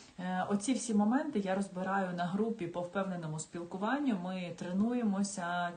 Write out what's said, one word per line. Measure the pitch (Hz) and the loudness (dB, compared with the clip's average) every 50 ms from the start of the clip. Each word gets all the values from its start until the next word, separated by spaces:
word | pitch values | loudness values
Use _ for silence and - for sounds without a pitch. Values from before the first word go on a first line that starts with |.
| - - - - | -20 -18 -12 -8
Е, | 180 180 185 185 180 - | -4 -2 0 0 0 2
оці | 202 202 - - 254 | 2 2 2 2 0
всі | 214 - - 220 | 0 2 2 4
моменти | 208 208 214 247 277 320 302 - 208 | 4 6 6 4 4 2 2 0 0
я | 190 185 190 | 0 2 2
розбираю | 196 196 - - 180 185 190 190 196 190 180 175 | 0 0 -2 -4 -4 -2 0 0 0 0 0 0
на | 175 175 | 0 0
групі | 170 185 202 220 226 - - 175 160 | 0 2 2 2 0 0 -2 -4 -4
по | - 175 | -4 -4
впевненому | 175 175 - 196 190 190 180 175 165 156 156 156 | -4 -4 -2 -2 -2 -2 -2 -4 -4 -4 -6 -6
спілкуванню. | - - - 175 170 170 - 185 202 220 262 294 294 269 214 180 175 | -6 -8 -8 -8 -8 -6 -6 -2 -2 0 0 2 2 2 0 0 -2
Ми | 185 190 185 180 170 165 - | -4 -4 -4 -4 -6 -6 -6
тренуємося | 175 175 180 190 208 233 247 247 233 208 190 196 202 202 - 190 175 175 175 175 175 175 175 | -4 -2 2 2 2 4 2 2 2 2 2 2 0 0 -2 -2 -2 -2 0 0 0 -2 -4